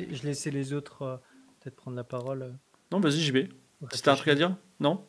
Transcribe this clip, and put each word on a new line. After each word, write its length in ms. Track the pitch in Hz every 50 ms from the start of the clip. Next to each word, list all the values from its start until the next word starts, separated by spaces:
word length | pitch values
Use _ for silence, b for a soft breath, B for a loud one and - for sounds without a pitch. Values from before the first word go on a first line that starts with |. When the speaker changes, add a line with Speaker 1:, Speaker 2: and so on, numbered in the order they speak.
| 180 -
Speaker 1:
je 120 | 143 123 131
laissais 280 | 147 139 - - 156
les 200 | 139 139 135 135
autres, 300 | 143 143 143 - - -
euh, 160 | 139 131 131 123 b b b b b b _ _
peut-être 160 | - 135 -
prendre 220 | _ - 131 123
la 60 | 123 120
parole, 400 | - 127 123 120 135 135 131 127
euh. 80 | 127 127 139 - _ _ _ _ _
Speaker 2:
Non, 80 | - 196
vas-y, 220 | 180 147 143 165
J 100 | 156 143
B. 40 | 127
Speaker 1:
Ouais, 120 | 131 - - - - _ _ _ - 147 120
Speaker 2:
Si 120 | 131 120 -
t'as 80 | 147
un 40 | 135
truc 120 | 139 -
à 40 | 156 143
Speaker 1:
réfléchis. 160 | 143 170 185
Speaker 2:
dire ? 80 | 185 - - _ _ -
Non ? 240 | 139 147 180 - -